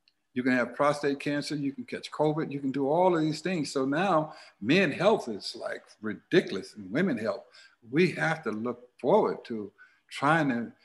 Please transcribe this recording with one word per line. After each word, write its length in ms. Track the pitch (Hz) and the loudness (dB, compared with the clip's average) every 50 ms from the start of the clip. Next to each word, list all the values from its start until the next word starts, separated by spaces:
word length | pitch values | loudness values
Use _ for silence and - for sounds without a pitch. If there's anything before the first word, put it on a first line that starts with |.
| _ _ _ _ _ _ - | _ _ _ _ _ _ -6
you 80 | 120 123 | -2 0
can 100 | 131 127 | 2 2
have 220 | 127 120 117 - | 2 2 0 0
prostate 440 | - 147 147 143 143 - 143 143 139 | 2 2 2 2 2 0 -2 -2 -2
cancer, 380 | - 151 147 147 139 - 160 | -2 -4 -4 -4 -4 -4 -4
you 160 | 151 143 139 131 | -4 -4 -4 -4
can 120 | - 120 | -6 -8
catch 260 | - - - - - - | -10 -10 -10 -10 -8 -2
covid, 400 | - 151 151 151 156 156 - 139 | 0 0 2 2 0 -2 -4 -4
you 80 | 139 | -4
can 100 | 139 135 | -4 -4
do 180 | 127 143 139 131 | -2 0 0 2
all 280 | 151 170 180 185 180 | 2 4 4 4 4
of 60 | 165 156 | 2 2
these 180 | 156 151 151 | 0 -2 -2
things. 320 | - 180 190 170 139 - - | -4 -4 -2 -2 -4 -2 -2
So 140 | 139 135 | -2 0
now 480 | 135 139 156 185 202 180 156 156 156 - - - - - - | 0 0 0 2 2 2 2 0 -2 -6 -16 -20 -20 -16 -6
men 320 | - 107 147 190 196 156 123 | -2 2 2 4 4 2 2
health 360 | 107 165 202 220 - - - | 2 4 4 4 2 0 -4
is, 280 | 107 95 - - - 113 | -8 -8 -8 -10 -10 -10
like, 240 | - - - - - - - _ - | -8 -10 -10 -10 -14 -18 -16 _ -8
ridiculous, 720 | 107 101 - - - - 180 - - - 95 - - - | -6 -6 -8 -4 2 2 4 4 2 -2 -6 -8 -10 -14
and 160 | - 101 90 101 | -14 -10 -4 -2
women 240 | 139 190 190 135 | 0 0 0 0
health. 280 | 113 113 107 98 98 - - - - - - _ _ - 113 | -2 -2 -4 -4 -4 -8 -16 -20 -20 -20 -20 _ _ -12 -2
We 200 | 120 156 185 165 123 | 2 2 2 2 2
have 300 | 143 156 160 160 156 - | 0 -2 -2 -2 -2 -4
to 80 | 110 | -4
look 300 | 104 107 113 123 120 - - - _ _ | -4 -4 -4 -6 -6 -8 -10 -20 _ _
forward 440 | - 127 175 214 196 - 90 - - | 2 4 4 4 4 2 0 -4 -8
to 280 | - 120 110 104 95 - - - - _ _ _ - | -8 -8 -8 -8 -10 -12 -18 -20 -20 _ _ _ -16
trying 400 | - - - 143 160 165 151 139 | -6 0 2 4 4 4 4 2
to 220 | 120 117 117 104 - _ _ | 0 -2 -4 -6 -10 _ _